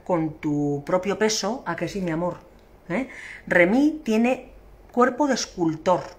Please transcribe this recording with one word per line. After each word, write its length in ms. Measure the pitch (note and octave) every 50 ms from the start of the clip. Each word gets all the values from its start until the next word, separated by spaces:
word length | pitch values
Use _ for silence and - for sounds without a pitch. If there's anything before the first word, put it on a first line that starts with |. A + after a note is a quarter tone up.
| -
con 280 | - F#3 E3 D#3+ D#3 D#3 -
tu 440 | - D#3 D3 D3 D3 D3 C#3+ C#3 C#3+
propio 320 | - F3 F#3 F3+ G3+ G3 F#3+
peso, 440 | G#3+ G#3+ G#3+ - - G3 A3+ C4+ -
¿a 100 | - E3+
que 120 | E3 F3+ D#3+
sí, 120 | - G3+
mi 100 | F#3 F3
amor? 260 | D#3+ D#3+ F3 F3+ E3+ - - - - - - - - - _ -
¿Eh? 200 | E3+ G3+ C4+ B3+ - - - - - - - -
Remy 520 | - F3+ F3 F3 G#3 B3+ C#4+ D4+ D#4 D4+ -
tiene 480 | - A3 A3 A#3 B3 C4 B3 - - - - - - - - - - -
cuerpo 340 | A#3+ A#3+ C4 B3+ - D4+ C#4+
de 60 | C4
escultor 680 | - - - - - F3 E3 D#3 D3+ - F#3+ F3+ D#3+ - - -